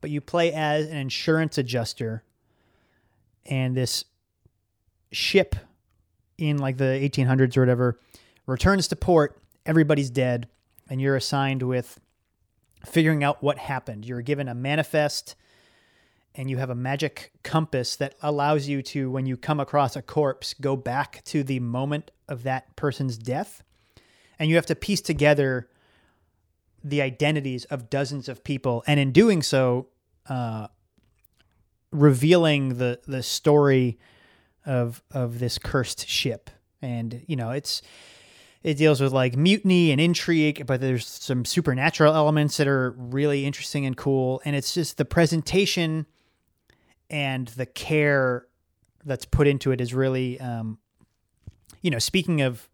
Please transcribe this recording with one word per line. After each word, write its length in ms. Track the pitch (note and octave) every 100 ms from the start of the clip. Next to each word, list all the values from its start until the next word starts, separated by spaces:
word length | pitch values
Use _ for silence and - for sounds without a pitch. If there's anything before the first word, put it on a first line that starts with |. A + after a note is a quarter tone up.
But 100 | D3+
you 100 | D3
play 320 | - E3+ E3+
as 340 | D#3 D3+ D3+ D#3
an 100 | D#3+
insurance 600 | C3+ - - D#3+ D#3+ -
adjuster, 640 | B2+ B2 A2 - A2+ A2 _ _ _ _ _ _ _ _ _ _ _ _ -
and 300 | C3+ C3 B2+
this 300 | B2 - - _ _ _ _ _ _ _ _ _ _
ship 440 | - - G3 F#3 - - _ _ _ _ _ _ _
in, 200 | D#3 D3
like, 200 | C3+ B2+
the 140 | C3+
eighteen 360 | C3+ C#3 C#3 B2+
hundreds 300 | C3 C3 B2+
or 40 |
whatever 380 | B2+ B2 B2 A#2 _ - _ _ -
returns 420 | C3 F#3 G3 E3+
to 60 | -
port, 460 | - E3+ D3 - _ _ -
everybody's 440 | D#3+ D3+ D3+ C3+
dead, 380 | B2 B2+ B2 A#2+ _ _ _ _
and 120 | C3
you're 140 | C3+ C3+
assigned 480 | - C#3+ C#3 C3+
with 360 | B2+ B2+ A#2+ - _ _ _ _ _ _ _ _ -
figuring 380 | E3 D#3+ D#3
out 180 | C#3+ C#3+
what 160 | C#3+ C#3
happened. 480 | - C3 - G#2+ A2+
You're 160 | B2
given 260 | A#2+ C#3+ C3+
a 60 |
manifest, 840 | A#2+ C3 D3+ D3+ D#3 D3 - - - _ _ _ _ _ _ _ _ _ -
and 140 | C3
you 80 | B2+
have 120 | C3
a 60 | B2
magic 560 | B2+ C#3 D3+ - - _
compass 540 | - D#3+ D#3 C3+ A#2+ -
that 200 | C#3 _
allows 460 | D3+ D3 C#3+ D3+ C#3
you 160 | C#3+
to, 260 | C3 C#3+ C3+
when 160 | C3 C3
you 120 | B2+
come 220 | - D3+
across 360 | C#3 D3 C3+ -
a 60 |
corpse, 520 | - - D3 C3 -
go 220 | - C#3 C3+
back 480 | B2 B2+ C#3 - -
to 160 | D#3
the 180 | C#3 C3
moment 500 | A#2+ B2 C3+ D3 - _ -
of 160 | C3+
that 320 | B2+ C3 - -
person's 420 | D3 B2+ C3+ A2+
death. 460 | A2+ C3 G3+ - _ _ _ _ _ _ _ _
And 120 | D#3
you 80 | E3
have 80 | D#3+
to 80 | E3
piece 260 | - G3
together 680 | - D#3 D3 D3 C3+ B2+ A#2+ _ _ _ _ _ _ _ _ _ _ _
the 180 | D3 C#3+
identities 640 | C3+ B2 D3 D#3 C#3 B2+ -
of 240 | C#3 A#2
dozens 380 | C3+ C#3 C#3+ B2+
of 160 | B2
people. 400 | - C#3 C3 A#2 -
And 140 | D3
in 140 | C#3
doing 280 | C3 A3+ F#3+
so, 460 | C#3+ C3+ B2+ B2 B2+ _ _ _ -
uh, 400 | C3 A#2+ A2 G#2 _ _ _ _ _ _ _ _ _ _ _ _
revealing 880 | D3+ D3 C3 D3 F3+ E3 D3 C3+ B2
the, 220 | B2 B2 -
the 160 | C3
story 760 | A#2+ - - D3 C#3+ C3+ B2+ A#2+ _ _ _ _ _ _ -
of, 360 | B2+ A#2+ A#2 _
of 280 | C#3 B2 A#2
this 180 | B2 -
cursed 520 | - C#3 B2+ - -
ship. 400 | - - A2+ - - _ _
And, 420 | C3 A#2+ A2+ A#2+ C#3
you 80 | D3
know, 160 | A2+
it's, 300 | C3 D3 - - - - - - - - _
it 120 | -
deals 260 | C#3+ D#3 C#3+
with, 140 | C#3
like, 240 | C3 B2+ B2
mutiny 540 | E3 G3+ G3 F3+ E3+
and 100 | C#3
intrigue, 640 | E3+ E3+ - E3 D3+ D3 C3+
but 160 | C3
there's 260 | C3 B2+ -
some 380 | - - B2+ A#2+
supernatural 680 | - D#3 B2+ C#3+ - D3+
elements 440 | D#3 D3+ D3+ D3 -
that 100 | C#3
are 240 | C#3 B2+
really 540 | B2 B2 C3 D3 C#3+ C#3+
interesting 400 | C#3 - D3 C3+
and 100 | B2+
cool. 460 | - C3+ B2+ C3
And 120 | - C#3+
it's 180 | -
just 240 | - D#3 -
the 80 | C#3
presentation 1040 | - E3 E3 - F#3 G3+ - E3 D#3 D3+ _ _ _ _ _ _ _ _ _ _
and 380 | D3+ C#3 C3 B2
the 180 | A2+ B2+
care 800 | - - D#3 D3 C#3 C3 B2 _ _ _ _ _ _ D3+
that's 200 | C3 -
put 220 | - C#3+
into 240 | C#3 C#3
it 80 | B2+
is 140 | B2
really, 460 | B2 C3+ C3 B2+ B2
um, 400 | B2+ A#2 A2 A2 _ _ _ _ _ _ - _ _ -
you 100 | F3+
know, 80 | B2+
speaking 420 | - F#3+ E3+ D#3+
of 260 | C3+ A#2+ -